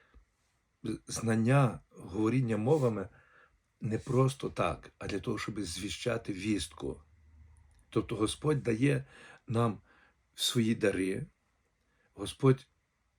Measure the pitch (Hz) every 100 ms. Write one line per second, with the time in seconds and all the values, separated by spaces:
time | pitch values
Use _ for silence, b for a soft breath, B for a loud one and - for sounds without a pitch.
0 | b b _ _ _ _ _ _ 113 107
1 | - - 113 113 113 139 123 80 _ -
2 | 95 107 110 131 117 107 117 156 123 104
3 | 95 b b b b _ _ - 107 107
4 | - 120 131 - 95 - 92 95 - -
5 | 98 98 117 107 - 107 92 82 101 -
6 | 120 113 - 92 104 98 - - 69 -
7 | - _ - - - - - _ _ 117
8 | 101 104 107 - 147 147 - 110 139 135
9 | B B B B - 117 117 98 b b
10 | b b _ - - 120 110 110 104 92
11 | 95 110 147 _ _ _ _ _ _ _
12 | _ - 101 - 135 131 - _ _ _
13 | _